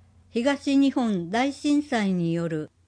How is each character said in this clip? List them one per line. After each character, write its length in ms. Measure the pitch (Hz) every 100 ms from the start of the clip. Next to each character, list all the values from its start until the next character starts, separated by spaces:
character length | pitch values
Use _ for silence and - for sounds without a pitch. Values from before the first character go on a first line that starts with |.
| - _ _
東 460 | 226 262 277 285 277
日 160 | 277
本 360 | 269 233 190 170
大 240 | 226 277
震 300 | 269 294 294
災 300 | 294 233 196
に 200 | 180 165
よ 160 | 170 165
る 200 | 156 156 _